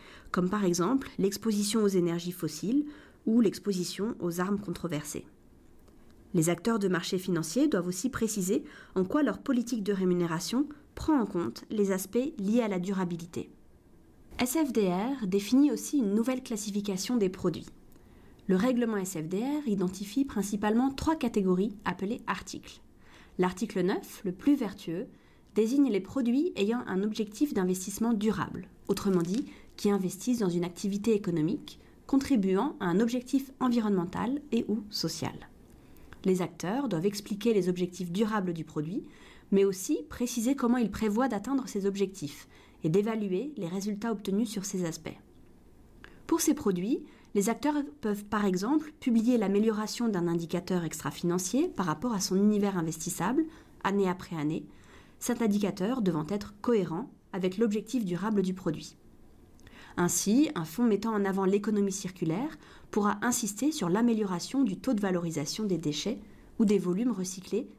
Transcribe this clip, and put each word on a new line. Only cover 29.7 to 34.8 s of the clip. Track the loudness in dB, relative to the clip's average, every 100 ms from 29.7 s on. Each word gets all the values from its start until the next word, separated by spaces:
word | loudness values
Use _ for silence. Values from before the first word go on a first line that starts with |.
| -2
qui | 0
investissent | 2 0 -4 -2 0
dans | 0
une | 0 -2
activité | -4 -4 -2 2 0
économique, | 2 0 0 -2 -8 -20 -20 -20 0
contribuant | 0 4 2 4 2 0 -2
à | 0
un | 2
objectif | 2 0 -2 -2 -2 -2
environnemental | 0 2 2 2 0 -2 -4 -4 -2
et | -2 0
ou | -2